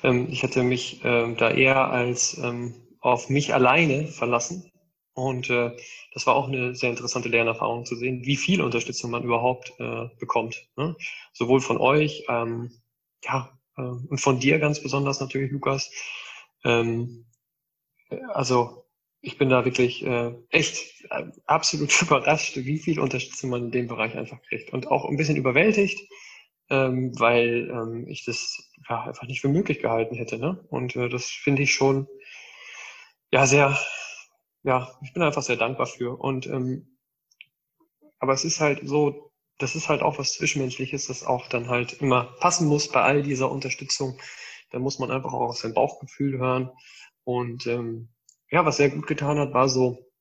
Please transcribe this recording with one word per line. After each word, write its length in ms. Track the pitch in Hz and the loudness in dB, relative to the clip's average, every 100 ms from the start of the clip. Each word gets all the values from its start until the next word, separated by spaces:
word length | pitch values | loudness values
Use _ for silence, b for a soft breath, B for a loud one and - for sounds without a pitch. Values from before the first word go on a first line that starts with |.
Ähm, 240 | 131 123 123 | 4 2 0
ich 100 | - | -4
hätte 220 | 127 131 | -2 2
mich, 380 | 123 123 - - | 2 0 -4 -6
ähm, 340 | 123 120 117 113 | 0 2 0 2
da 140 | 117 | 2
eher 400 | - 131 135 135 | 4 4 6 2
als, 460 | 127 123 120 - - | 2 0 0 -2 -2
ähm, 360 | 120 120 120 117 - _ | -6 -6 -8 -12 -20 _
auf 280 | 123 123 - | 2 2 2
mich 240 | 139 147 | 0 2
alleine 540 | 131 127 147 160 135 156 | 4 6 6 4 2 -2
verlassen. 640 | - 120 120 - 180 - _ _ _ _ | -4 0 0 -2 -8 -12 _ _ _ _
Und, 360 | - 135 127 127 | -4 -4 -2 -2
äh, 260 | 120 120 117 B B B | 0 0 -4 B B B
das 120 | - - | -2 2
war 100 | 127 | 2
auch 120 | 131 | 2
eine 280 | 135 123 123 | -2 -4 -2
sehr 140 | 127 | -2
interessante 400 | 117 123 127 117 | -2 -4 -4 0
Lernerfahrung 560 | 117 117 113 104 117 120 | 2 2 0 -2 -2 -6
zu 100 | 117 | -6
sehen, 300 | 127 127 123 | -4 -4 -2
wie 120 | 139 | -2
viel 240 | - 185 | 2 2
Unterstützung 500 | 139 113 - 117 120 | 2 0 -4 -6 -4
man 120 | 120 | -4
überhaupt, 500 | 120 117 123 127 - - | 0 2 2 0 -8 -10
äh, 300 | 117 117 117 - | -8 -6 -8 -10
bekommt, 480 | 120 120 113 - _ - | -2 -2 -2 -10 _ -6
ne? 200 | 151 165 B B B | -4 -4 B B B
Sowohl 280 | - 120 135 | -6 4 4
von 160 | 127 117 | 4 2
euch, 480 | 127 151 151 - - | 4 4 2 -2 -4
ähm, 440 | 120 117 117 120 - _ _ _ _ | -2 -2 -4 -8 -14 _ _ _ _
ja, 280 | - 131 127 _ _ - | -4 -4 -4 _ _ -10
äh, 40 | |
und 380 | 127 123 127 139 | -8 -8 -6 0
von 200 | 143 127 | 2 4
dir 200 | 135 156 | 4 4
ganz 220 | 147 147 | 2 -2
besonders 380 | 139 139 139 135 | -2 -2 0 -2
natürlich, 320 | 135 135 135 | -4 -4 -2
Lukas. 400 | 139 135 139 - B B B B B B _ | -2 -2 -2 -4 B B B B B B _
Ähm, 640 | 120 117 117 117 123 120 _ _ _ _ _ _ _ _ _ | 2 2 2 -2 -4 -10 _ _ _ _ _ _ _ _ _
äh, 100 | - 254 | -12 -6
also 580 | 202 127 127 120 - _ _ _ _ | -4 2 2 2 -6 _ _ _ _
ich 160 | - - | -14 0
bin 120 | 135 | 4
da 160 | 127 123 | 4 4
wirklich, 380 | 127 123 - | 2 0 0
äh, 300 | - 120 120 - _ | -2 -2 -2 -6 _
echt, 560 | 160 - - - - - | 0 0 -4 -12 -18 -8
äh, 160 | - 170 - - | -8 -8 -12 0
absolut 440 | 156 - 156 147 | 2 2 0 2
<laughs> 100 | - | 2
überrascht, 540 | 170 143 131 156 - 139 | 4 4 4 2 0 -4
wie 220 | 127 151 | -4 -2
viel 200 | 170 156 | 0 0
Unterstützung 500 | 135 127 - - 131 | 0 -2 -6 -8 -4
man 160 | 123 120 | -4 -2
in 60 | |
dem 160 | 123 120 | -2 -2
Bereich 300 | 113 110 - | -2 -2 -4
einfach 240 | 113 123 | -10 -12
kriegt. 320 | - - - | -8 -8 -6
Und 140 | - 302 | -6 0
auch 180 | 135 - | 0 2
ein 120 | 143 | 0
bisschen 200 | 156 147 | 2 2
überwältigt, 720 | 131 127 208 214 196 - - B B B B _ _ | 2 4 6 4 2 0 -12 B B B B _ _
ähm, 420 | 135 131 127 127 120 | 2 2 0 -2 2
weil, 500 | 117 120 117 120 - | 4 6 4 0 -2
ähm, 380 | 123 113 117 120 | -6 -6 -8 -10
ich 180 | 131 - | -8 -6
das, 460 | 113 - - - _ - | -6 -6 -10 -18 _ -6
ja, 140 | 117 | -6
einfach 240 | - - 123 | -6 -10 -10
nicht 140 | 135 | -2
für 80 | 139 | 2
möglich 300 | 156 202 147 | 2 2 0
gehalten 360 | 117 113 110 120 | 2 2 0 -4
hätte, 220 | 117 113 | -6 -4
ne? 280 | 131 185 - | -4 -4 -6
Und, 260 | 127 123 127 | -4 -4 -2
äh, 140 | 123 | -2
das 160 | 123 - | -4 -6
finde 360 | - - 139 | -2 2 2
ich 120 | 139 | 2
schon, 340 | - 135 135 135 - B B B B B B B B B _ _ | 4 4 4 -2 -14 B B B B B B B B B _ _
ja, 140 | 131 135 | 4 6
sehr, 320 | 143 139 139 B B B B B _ _ _ | 6 6 2 B B B B B _ _ _
ja, 320 | 139 127 127 - | 0 0 -2 -14
ich 120 | 135 | -10
bin 100 | 175 | 0
einfach 180 | 160 143 | 0 0
sehr 140 | 127 117 | -2 0
dankbar 320 | 117 131 123 | 0 0 -4
für. 320 | - 123 131 | -4 -6 -2
Und, 260 | 135 131 127 | -2 -2 -4
ähm, 500 | 135 127 131 - _ _ _ _ _ - _ _ _ _ _ _ _ | -4 -4 -6 -10 _ _ _ _ _ -20 _ _ _ _ _ _ _
aber 140 | 131 | 0
es 120 | 135 165 | 0 0
ist 140 | 160 | 0
halt 220 | 151 139 | 0 0
so, 480 | 139 147 147 143 - _ _ _ | 0 2 2 0 -16 _ _ _
das 180 | 135 160 | -6 -4
ist 140 | - | -2
halt 120 | 143 | 0
auch 180 | - 147 | 0 0
was 140 | 135 | -6
Zwischenmenschliches, 760 | - 151 143 127 123 131 139 - | -2 -2 -2 -4 -4 -6 -6 -6
das 160 | 127 | -6
auch 240 | - 127 - | -2 -4 -2
dann 200 | 123 120 | -6 -2
halt 260 | 120 117 | -2 -4
immer 320 | - 139 123 123 - | -2 2 2 2 0
passen 280 | 175 175 156 | 2 4 2
muss 200 | 147 - | 2 2
bei 140 | 127 | 4
all 220 | 107 143 | 4 4
dieser 280 | 143 131 135 | 0 0 0
Unterstützung. 680 | 139 135 - 135 - 135 127 B B B B _ | -2 -6 -8 -4 -4 -4 -6 B B B B _
Da 60 | 123 | -4
muss 220 | 131 139 | -4 -2
man 100 | 127 | -4
einfach 240 | 131 131 | -4 -4
auch 160 | 127 120 | -2 -2
auf 80 | 120 | -2
sein 160 | 113 | -2
Bauchgefühl 640 | - 120 - 135 - 139 131 | 2 2 0 -18 -2 -2 0
hören. 320 | 127 127 127 B B B B _ | 0 0 -2 B B B B _
Und, 420 | - 123 120 120 120 | -4 -2 -2 -6 -4
ähm, 440 | 120 117 113 117 _ _ _ _ | -4 -4 -8 -12 _ _ _ _
ja, 140 | 160 160 | 2 4
was 120 | 143 | 4
sehr 120 | 143 | 2
gut 180 | 143 - | 2 -6
getan 320 | 147 143 147 | -2 0 0
hat, 140 | 139 | 2
war 160 | 135 131 | 4 4
so 420 | 127 127 123 _ _ | 4 2 0 _ _